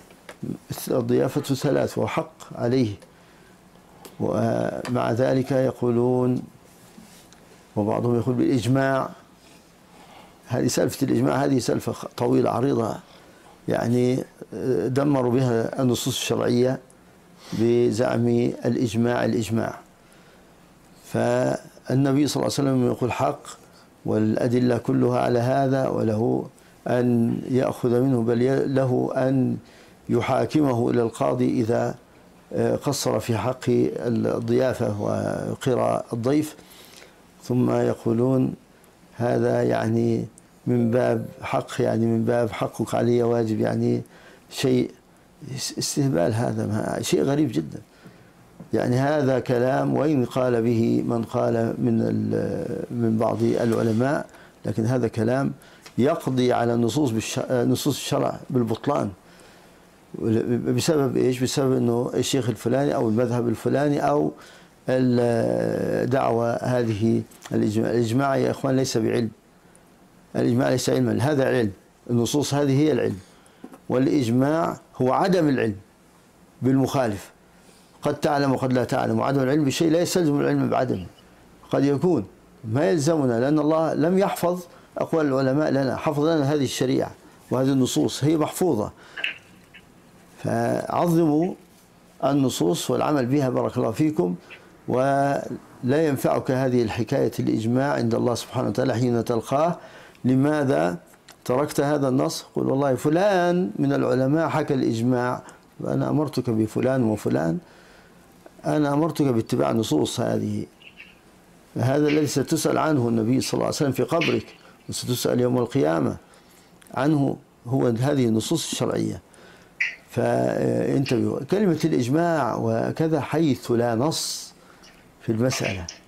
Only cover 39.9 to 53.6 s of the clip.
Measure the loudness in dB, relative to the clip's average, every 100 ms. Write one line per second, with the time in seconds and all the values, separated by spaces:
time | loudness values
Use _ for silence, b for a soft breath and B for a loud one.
39.9 | 0 0 0 -4 -12 -20 -10 -2 0 2
40.9 | 2 0 0 -4 -12 -6 -6 -4 -4 -2
41.9 | 0 0 0 0 0 0 -2 -6 -4 -4
42.9 | 0 2 2 2 0 0 0 -2 0 0
43.9 | -2 -4 B B B B -4 0 2 0
44.9 | -6 _ -20 -20 -20 -14 -10 -10 -6 -6
45.9 | -2 0 2 0 0 -2 -2 -2 -2 -4
46.9 | -4 -2 0 2 2 0 -2 -6 -10 -18
47.9 | B B B B B B -20 -6 -2 0
48.9 | 0 2 0 2 0 0 0 2 0 0
49.9 | 0 2 2 0 0 0 2 2 2 2
50.9 | 2 0 -2 -2 -2 0 0 0 0 0
51.9 | 2 0 0 -2 -2 -2 -4 -6 -8 -6
52.9 | -2 0 2 0 0 0 2